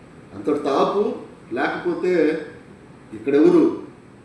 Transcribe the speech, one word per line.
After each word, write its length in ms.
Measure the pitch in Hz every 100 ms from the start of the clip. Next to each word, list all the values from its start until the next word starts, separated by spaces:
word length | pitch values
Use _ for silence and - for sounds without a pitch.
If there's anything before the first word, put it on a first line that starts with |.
| - - -
అంతటి 260 | 101 147 -
తాపు 560 | 143 - - 202 240 - - - -
లేకపోతే 920 | 123 160 175 175 160 180 170 151 160 - - - - - - -
ఇక్కడెవరు 720 | 110 135 143 175 170 - - - - - -